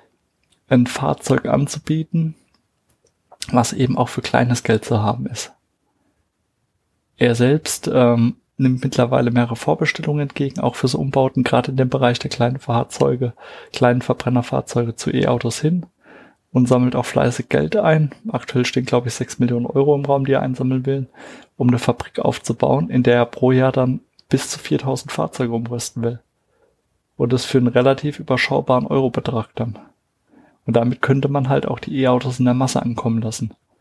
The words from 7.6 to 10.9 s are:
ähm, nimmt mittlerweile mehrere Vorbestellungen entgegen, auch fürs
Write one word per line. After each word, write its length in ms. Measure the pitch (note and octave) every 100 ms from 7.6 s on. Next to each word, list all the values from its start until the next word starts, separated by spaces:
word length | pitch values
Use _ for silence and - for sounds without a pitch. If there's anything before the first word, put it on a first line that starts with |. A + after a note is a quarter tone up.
| - - -
ähm, 440 | C3+ B2 A#2+ A#2 - _ -
nimmt 280 | C3 B2+
mittlerweile 480 | C#3 - B2 C3+ A#2+
mehrere 260 | A#2+ A#2+ A#2+
Vorbestellungen 640 | - D3+ D#3 - D#3 D3
entgegen, 400 | C#3+ - C#3 -
auch 140 | B2+ -
fürs 200 | C3